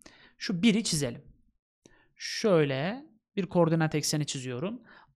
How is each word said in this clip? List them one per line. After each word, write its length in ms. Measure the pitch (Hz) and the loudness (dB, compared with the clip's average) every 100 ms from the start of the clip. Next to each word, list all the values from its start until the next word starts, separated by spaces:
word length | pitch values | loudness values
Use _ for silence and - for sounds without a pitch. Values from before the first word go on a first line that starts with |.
| - - - - | -20 -20 -20 -12
Şu 260 | - 175 | -6 0
biri 200 | 226 208 | 4 4
çizelim. 400 | - 156 131 113 - - _ _ _ _ _ _ _ - | 2 -2 -2 -6 -14 -20 _ _ _ _ _ _ _ -16
Şöyle 920 | - - 220 170 143 131 165 254 311 _ _ - | -10 -2 4 4 4 0 -4 -6 -12 _ _ -6
bir 100 | 180 | -2
koordinat 500 | 180 165 165 156 151 | 2 4 4 2 0
ekseni 300 | - 156 143 | -2 -2 -2
çiziyorum. 560 | 139 127 123 175 247 - - _ | -6 -8 -6 -6 -8 -16 -20 _